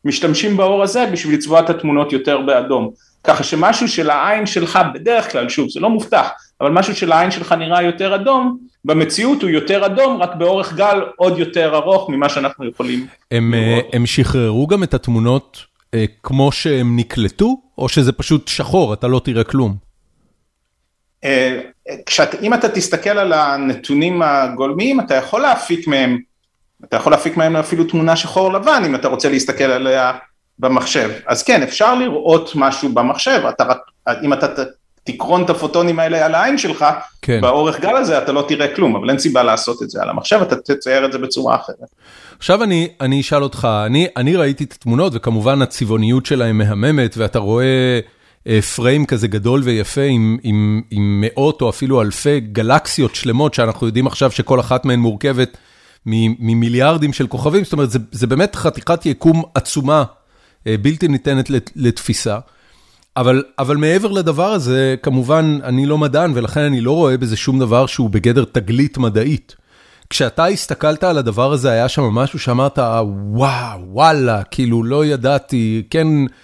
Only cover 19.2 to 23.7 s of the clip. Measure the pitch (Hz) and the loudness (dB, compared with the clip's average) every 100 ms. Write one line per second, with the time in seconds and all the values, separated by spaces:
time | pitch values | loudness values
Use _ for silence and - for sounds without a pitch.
19.2 | - 113 110 135 113 98 - _ _ _ | 0 -2 0 0 0 -2 -12 _ _ _
20.2 | _ _ _ _ _ _ _ _ _ _ | _ _ _ _ _ _ _ _ _ _
21.2 | 139 131 127 127 - _ - 135 - - | -2 0 0 -2 -10 _ -18 -14 -2 0
22.2 | - - 214 240 226 214 - 165 202 208 | 2 0 0 0 0 -2 -2 -2 0 0
23.2 | 190 156 147 139 135 | 2 2 2 0 -2